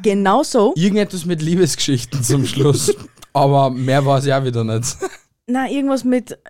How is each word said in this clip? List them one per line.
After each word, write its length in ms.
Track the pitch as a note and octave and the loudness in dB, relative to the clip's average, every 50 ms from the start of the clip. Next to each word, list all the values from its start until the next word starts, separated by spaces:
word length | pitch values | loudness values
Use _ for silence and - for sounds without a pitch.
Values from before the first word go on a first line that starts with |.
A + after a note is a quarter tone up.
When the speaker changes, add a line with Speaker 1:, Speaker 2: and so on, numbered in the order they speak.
| - | -2
Speaker 1:
genau 400 | A3 G3 G3+ G3 F#3+ G3+ C4 D#4 | 0 0 2 2 2 2 2 0
so. 300 | - - B3 G3+ A3 - | 0 2 2 2 2 2
Speaker 2:
irgendetwas 500 | D#3 E3+ G#3 F#3+ G#3+ G3+ - - F#3 D#3 | 2 0 2 2 2 -2 -2 -4 -8 -4
mit 160 | F3+ F3 D#3 D#3 | -4 -4 -2 -2
Liebesgeschichten 800 | D#3 F3+ F#3 F3+ C#3 - - - - C3+ B2 - - - C#3 A#2 | 0 2 2 2 2 0 -2 -2 -2 -2 -2 -2 -6 -6 -4 -2
zum 220 | - C#3 C#3 B2 | 0 0 0 0
Schluss. 480 | - - C#3 C#3 D3 C#3 C#3 - - G3+ - - - _ | -2 -2 0 2 2 2 2 0 -2 -2 -4 -4 -20 _
<laughs> 180 | _ - _ - | _ -20 _ -2
Aber 380 | C#3 C#3+ C#3 C#3 C#3 C#3 C3 | 0 2 4 4 4 2 2
mehr 340 | B2+ B2+ B2+ C3 C3 C#3+ C#3 | 0 -2 -2 0 0 2 2
war 120 | C#3 C#3 C3+ | 2 2 2
es 60 | C3+ | 2
ja 160 | C#3 C3+ C3+ C3+ | 0 0 0 0
wieder 200 | B2+ A#2+ A#2 A2+ | -2 -2 -2 -2
nicht. 320 | A2 A2 A2+ A#2 - - - - - - - _ _ _ _ _ | -2 -2 -2 -4 -6 -8 -6 -8 -10 -10 -10 _ _ _ _ _
Speaker 1:
Na, 220 | - B3 B3+ C4+ G#3 | -4 -4 -2 -2 -2
irgendwas 320 | C#4 C#4+ C#4 C#4 C4+ C4 - | -4 -2 -2 0 -2 0 0
mit 360 | B3+ B3+ B3+ B3 - - - _ - | 0 0 0 -2 -6 -18 -20 _ -20